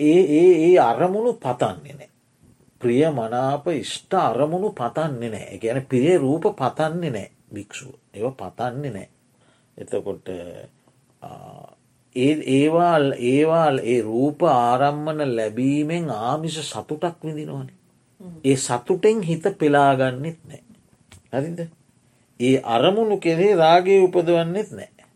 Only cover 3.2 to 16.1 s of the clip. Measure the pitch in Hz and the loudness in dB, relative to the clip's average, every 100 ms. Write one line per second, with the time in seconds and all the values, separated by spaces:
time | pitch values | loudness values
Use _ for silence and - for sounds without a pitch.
3.2 | 113 120 135 143 160 147 - - - 185 | -4 -4 -2 -4 -4 -6 -6 -12 -4 -2
4.2 | 139 113 151 180 208 - 120 156 160 123 | 0 0 -2 -2 -4 -4 -6 -4 -6 -6
5.2 | 117 104 - 95 113 131 135 127 147 180 | -8 -10 -12 -8 -4 -4 -2 0 2 2
6.2 | 135 165 208 208 127 - 156 170 165 107 | 2 0 -2 -2 -4 -2 -4 -4 -6 -8
7.2 | - _ _ 101 - - 135 - _ 101 | -10 _ _ -16 -14 -16 -18 -20 _ -8
8.2 | 123 127 92 - 120 127 143 98 90 _ | -8 -8 -12 -8 -8 -6 -8 -10 -14 _
9.2 | _ _ _ _ _ - - 104 98 90 | _ _ _ _ _ -20 -10 -8 -6 -10
10.2 | - 90 87 50 52 _ _ _ _ _ | -10 -14 -14 -18 -20 _ _ _ _ _
11.2 | 50 - - - - _ _ _ _ 120 | -20 -20 -20 -20 -20 _ _ _ _ -2
12.2 | 135 151 131 135 151 165 175 160 139 - | 0 0 0 2 4 4 4 2 2 0
13.2 | 120 139 156 165 156 131 113 123 107 117 | 0 2 2 2 2 0 0 -2 0 0
14.2 | 143 147 170 123 120 127 143 147 151 156 | -2 0 2 2 2 2 0 -2 -4 -4
15.2 | 139 117 110 110 135 143 151 175 160 | -4 -2 -4 -2 -2 0 -2 -4 -6